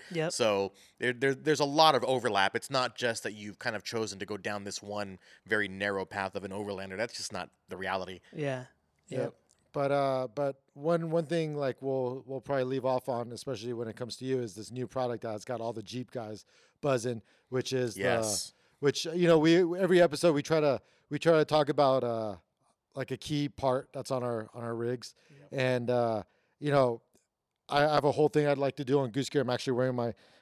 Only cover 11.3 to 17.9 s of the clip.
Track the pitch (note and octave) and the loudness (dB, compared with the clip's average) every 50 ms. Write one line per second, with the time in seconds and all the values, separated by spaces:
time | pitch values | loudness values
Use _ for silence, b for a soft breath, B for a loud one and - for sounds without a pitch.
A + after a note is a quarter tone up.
11.3 | E3+ E3 D#3+ D3+ D3 D3 C#3 C3 A#2+ - C3+ C3+ C3+ C3 B2+ B2 C3 C3+ B2 B2+ | -2 -2 -2 -2 -4 -4 -4 -4 -4 -4 -4 -4 -2 -2 -2 -4 -6 -8 -10 -10
12.3 | C3+ C3 - - C#3 C3+ B2+ B2+ C3+ C3 A#2+ C3 B2+ C3 - C#3 B2 A#2 A#2+ A#2 | -12 -10 -6 -2 -2 -2 0 -2 -2 -2 0 0 0 0 -2 -4 -4 -4 -4 -8
13.3 | A#2 G#2+ - C#3+ B2+ G2 A2+ B2 A#2+ A2+ A#2+ A2 G#2+ A#2+ B2 A2+ - - C3 C3 | -10 -10 -8 -8 -8 -6 -6 -6 -6 -6 -6 -8 -8 -8 -10 -10 -10 -8 -4 -2
14.3 | C3 B2+ A#2+ G#2+ F2 G#2+ G2+ - A#2+ B2+ B2 - - C3 B2+ B2 A#2+ G#2+ - A2+ | -2 -2 -2 -4 -8 -12 -14 -10 -8 -8 -8 -6 -4 -2 -2 -2 -4 -4 -6 -6
15.3 | G#2+ G#2 - - B2 A2 A2 A#2 A2 A2+ G2+ F#2 A2 B2+ B2 - - B2+ A2 G#2+ | -8 -8 -8 -8 -6 -6 -6 -6 -6 -8 -10 -10 -10 -10 -10 -8 -10 -10 -10 -10
16.3 | A2 F#2+ - _ _ _ _ _ _ _ - D3 C3 A#2+ G#2+ B2+ A#2+ A2 - _ | -12 -14 -16 _ _ _ _ _ _ _ 0 0 2 2 0 -2 -6 -6 -10 _
17.3 | _ _ _ - B2+ C3 - - C3 B2+ B2 A#2 | _ _ _ -6 -4 -4 -2 -2 -2 -2 -2 -2